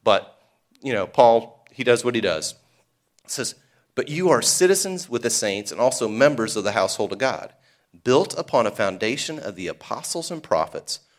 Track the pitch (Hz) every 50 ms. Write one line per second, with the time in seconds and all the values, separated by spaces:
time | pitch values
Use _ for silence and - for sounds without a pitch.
0 | _ 113 101 - - - _ _ _ _ _ _ _ _ _ _ - 135 120 101
1 | 110 107 - - 123 117 117 117 113 - - _ _ _ _ - 127 123 120 113
2 | - 123 117 113 98 92 82 78 78 - - _ _ _ _ _ _ _ _ _
3 | _ _ _ _ _ - - - 120 - - _ _ _ _ _ _ _ _ -
4 | - - 147 165 185 175 143 113 117 - - - 185 180 196 190 - 190 185 180
5 | - - 120 117 - 117 - - 113 104 98 101 101 - - 90 120 131 127 -
6 | 120 107 107 113 135 147 147 113 110 107 - 107 95 101 101 110 95 95 - -
7 | 107 92 95 - 131 131 104 - - - - _ _ _ _ _ _ _ _ 87
8 | - 123 127 147 196 - - 165 170 - - 127 113 104 120 - 107 98 92 92
9 | 110 110 131 143 - - 156 151 - 98 98 87 90 82 - - - - - 135
10 | 156 - - 175 165 - 180 156 - - 92 80 78 - - - - - - -
11 | _ _ _